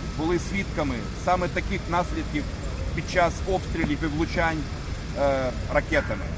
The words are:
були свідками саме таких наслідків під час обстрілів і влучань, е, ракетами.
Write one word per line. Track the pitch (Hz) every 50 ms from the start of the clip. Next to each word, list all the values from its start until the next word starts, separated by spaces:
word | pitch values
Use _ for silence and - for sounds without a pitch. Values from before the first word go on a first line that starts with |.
| - - - -
були | 156 165 180 165
свідками | - - 190 196 190 - - 165 151 139 127 113 101 101 - - -
саме | 175 180 180 180 -
таких | - 180 - - 196 185 - -
наслідків | 170 180 170 - 165 165 151 - 156 147 - - - - - - - - - - -
під | 160 - -
час | - 180 175 165 160 - - 196
обстрілів | 190 180 - - 160 165 160 151 147 139
і | 160
влучань, | 156 143 151 160 - - 180 170 165 160 156 135 - - - - - - - - - - -
е, | 143 139 135 135 131 127 120 - - - -
ракетами. | 147 143 - 160 143 - - 107 101 - - -